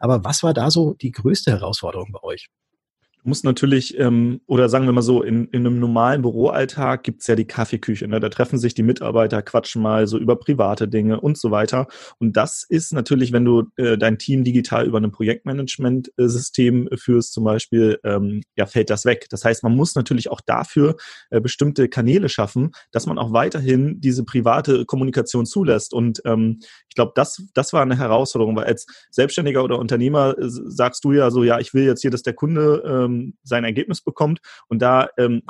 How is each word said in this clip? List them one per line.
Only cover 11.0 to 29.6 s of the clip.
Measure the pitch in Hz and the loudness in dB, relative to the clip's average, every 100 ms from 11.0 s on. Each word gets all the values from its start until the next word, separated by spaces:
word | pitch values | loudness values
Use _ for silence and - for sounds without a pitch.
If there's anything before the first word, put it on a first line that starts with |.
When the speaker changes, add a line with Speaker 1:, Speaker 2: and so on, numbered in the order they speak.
| 107 110 | 0 0
Speaker 2:
und | 147 151 | -2 -2
so | 117 | -2
weiter. | 104 110 127 131 - - - | 0 0 -2 -4 -8 -20 -4
Und | 113 104 | -2 0
das | 143 - - | -2 -4 -4
ist | 160 165 | -4 -2
natürlich, | 151 117 139 127 | -6 0 0 2
wenn | 120 | 2
du, | 120 120 113 - | 4 2 2 -2
äh, | 123 113 | 0 2
dein | 110 110 | 2 0
Team | - 135 | -2 0
digital | 127 123 - 113 123 | 2 0 0 -2 0
über | 113 | 0
ein | 107 | -2
Projektmanagement-System | - 110 117 - 139 135 - 127 131 127 - 123 120 131 - 123 123 123 | -2 -2 -2 -4 -8 -8 -4 -2 -2 -4 0 0 0 -4 0 2 2 0
führst | 120 - 120 117 | -6 0 0 0
zum | - | -2
Beispiel, | 110 107 - 117 110 104 | 0 0 0 2 2 2
ähm, | 110 101 101 104 - - | -2 -2 -2 -4 -8 -4
ja, | - | -2
fällt | 123 107 | 0 0
das | 104 | 0
weg. | 123 120 - | 0 0 -4
Das | 110 | -2
heißt, | 117 117 | 0 0
man | 117 | 2
muss | 123 160 - | 2 2 0
natürlich | 120 123 - | -2 -2 -2
auch | 117 | -8
dafür, | - 117 - - 147 160 - - _ | -4 -4 -2 2 2 0 -8 -20 _
äh, | 117 | -2
bestimmte | 120 - 147 143 127 | -2 0 0 2 0
Kanäle | 131 117 170 156 | 2 2 2 2
schaffen, | - 104 123 151 - _ | -2 -2 -2 -4 -6 _
dass | 117 156 | -6 -4
man | - | -4
auch | 117 | -2
weiterhin | 113 156 156 131 127 143 - | 0 0 -2 0 2 0 0
diese | 139 127 | -2 -2
private | 117 123 117 127 143 127 | -2 0 2 0 2 0
Kommunikation | 117 135 131 131 120 123 | 0 -2 -2 -2 -2 -2
zulässt. | 117 - 175 123 - | -2 0 2 0 0
Und, | 123 117 110 | -2 -2 -2
ähm, | 123 113 113 110 - - _ | -2 0 0 -2 -10 -20 _
ich | |
glaub, | - 120 - | -2 -2 0
das, | 143 - 196 | -2 -4 -6
das | - 143 | -4 -2
war | 165 | 0
eine | 131 127 | 0 0
Herausforderung, | 127 113 135 123 110 | 2 2 0 0 0
weil | 107 - | 0 -2
als | 113 - - _ | -4 -6 -20 _
Selbstständiger | - 139 160 147 131 | 0 0 0 -2 0